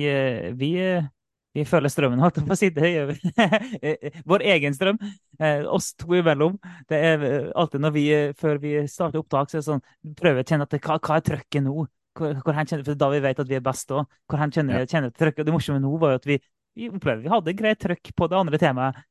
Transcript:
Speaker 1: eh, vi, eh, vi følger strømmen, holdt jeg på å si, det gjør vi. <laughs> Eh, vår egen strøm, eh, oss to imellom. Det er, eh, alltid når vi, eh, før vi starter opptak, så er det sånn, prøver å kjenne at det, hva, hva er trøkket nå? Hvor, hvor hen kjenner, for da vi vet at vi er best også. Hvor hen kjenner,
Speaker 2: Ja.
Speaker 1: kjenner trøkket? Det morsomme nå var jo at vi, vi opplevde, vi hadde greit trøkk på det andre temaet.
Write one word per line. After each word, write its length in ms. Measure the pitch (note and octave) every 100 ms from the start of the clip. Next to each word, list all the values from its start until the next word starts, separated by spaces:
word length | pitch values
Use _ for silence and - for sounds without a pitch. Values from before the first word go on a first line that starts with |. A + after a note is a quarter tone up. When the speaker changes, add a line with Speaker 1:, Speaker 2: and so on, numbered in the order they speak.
| D3
Speaker 1:
eh, 440 | C#3 C3+ A#2 E2+
vi, 240 | B2 C#3 F3+
eh, 220 | F#3 F3+ D3 _ _ _ _
vi 120 | C#3+ D3
følger 240 | E3+ C#3+
strømmen, 280 | - C#3+ B2
holdt 160 | E3+ -
jeg 60 | D3+
på 60 |
å 40 | F#3
si, 120 | G3
det 240 | D#3 D#3+
gjør 140 | E3+ C#3+
vi. 200 | D#3+ F3+ -
<laughs> 480 | G3+ G#3+ B3+ A3
Eh, 380 | D3 D#3 D3 E3+ D3+
vår 140 | G3 G#3
egen 280 | F3 C#3+
strøm, 240 | C#3 F#3+ G#3+ G3+ G3 _ -
eh, 280 | D#3 D3 D3
oss 240 | F#3 -
to 140 | - E3 F3
imellom. 420 | E3 C#3+ D#3 G3 F3+ F3 -
Det 80 | D#3
er, 160 | E3 D#3
eh, 300 | C#3+ C#3 G#2+
alltid 280 | - E3+ C#3
når 100 | D3+
vi, 140 | D3+ D3
eh, 180 | D3+ D3
før 260 | C#3+ D#3+ D3
vi 260 | D3 D3 D3
starter 320 | - E3+ D3+
opptak, 300 | D#3 C#3 C#3+
så 80 | D#3+
er 20 |
det 80 | D3
sånn, 160 | D3 - _ D#3 D3+
prøver 240 | E3+ C3
å 80 | B2+
kjenne 140 | D#3
at 80 | C#3+
det, 100 | D3
hva, 160 | - D#3
hva 160 | - D#3
er 40 |
trøkket 420 | - C#3+ - D3
nå? 220 | C3+ D3 D3+ _ _ -
Hvor, 180 | D#3 C#3+
hvor 120 | D3 D3
hen 100 | D3+
kjenner, 200 | D#3 C3+
for 100 | C#3+
da 140 | C#3+
vi 100 | C#3+
vet 200 | C#3 C3
at 80 | C3+
vi 80 | C3+
er 40 |
best 300 | B2+ C3 -
også. 140 | C3+ D3 _ -
Hvor 100 | D3
hen 120 | D3
kjenner, 280 | D3+ C#3+ B2
Speaker 2:
Ja. 60 | B2+
Speaker 1:
kjenner 260 | E3 C3
trøkket? 340 | - D#3 D3+ D3+
Det 60 |
morsomme 280 | E3 - C#3
nå 180 | C3+ D#3
var 120 | D#3+
jo 40 | C3
at 100 | C#3+
vi, 140 | C#3+ _ _ _ -
vi 120 | A#3
opplevde, 340 | F#3+ D#3 A2+
vi 60 | B2+
hadde 240 | A3 D#3+
greit 260 | G3 G#3+ G#3+
trøkk 340 | - F3 - -
på 140 | E3+
det 80 | F#3
andre 200 | F3+ D3+
temaet. 380 | E3 B2+ C3 C3 -